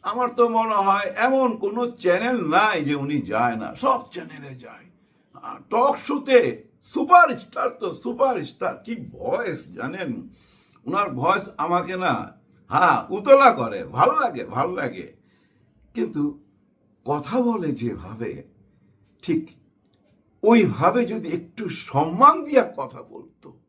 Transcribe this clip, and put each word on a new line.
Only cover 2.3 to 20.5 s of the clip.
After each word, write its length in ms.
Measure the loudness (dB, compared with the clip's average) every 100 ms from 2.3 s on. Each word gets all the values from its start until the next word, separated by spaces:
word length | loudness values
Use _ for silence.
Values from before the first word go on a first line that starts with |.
| -2 2
নাই 360 | 2 2 0 -2
যে 100 | -2
উনি 260 | -2 -4
যায় 340 | -2 0 0 -2
না, 200 | -10 -4
সব 360 | -2 -2 -4
চ্যানেলে 440 | -14 -14 -18 -18 -18
যায়। 300 | -20 -20 -20 _ _ _ _
আহ, 240 | -18 -16 -16 -4
টক 280 | 2 2 0 -4
শোতে 640 | -6 4 4 4 -4 -16 _
সুপারস্টার 840 | -8 -6 6 8 8 2 -8 -6 -6
তো 240 | -6 -10
সুপারস্টার, 920 | -8 -10 0 0 0 -6 -8 -8 -8
কি 120 | -12 -12
ভয়েস 720 | -12 -10 -4 -4 -4 -8 -12
জানেন? 600 | -12 -10 -8 -8 -8 -12 -20 _ _ _ _ -6
ওনার 240 | -4 -4
ভয়েস 400 | -2 0 0 -2 -8
আমাকে 400 | -2 -2 -2 -4
না, 360 | -2 -2 -6 -18 _ _ _
হ্যাঁ, 440 | 2 2 2 -2
উতলা 380 | -6 6 8 8
করে, 340 | 6 -4 -6 -8
ভাল 240 | 2 2 2
লাগে, 220 | -2 -4
ভাল 280 | -8 -4 -4
লাগে। 420 | -4 -6 -8 -18 _ _ _ _ _ _ _ _
কিন্তু 460 | -6 -6 -2 -4 -4 _ _ _ _ _ _ -6
কথা 360 | -6 -2 -2
বলে 300 | 0 -2 -4
যেভাবে, 720 | -4 -6 -8 -12 -10 -10 -10 -18 _ _ _ _ _ _ _
ঠিক 280 | -4 -4 -4 -20 _ _ _ _ _ _ _ _
ওইভাবে 640 | 4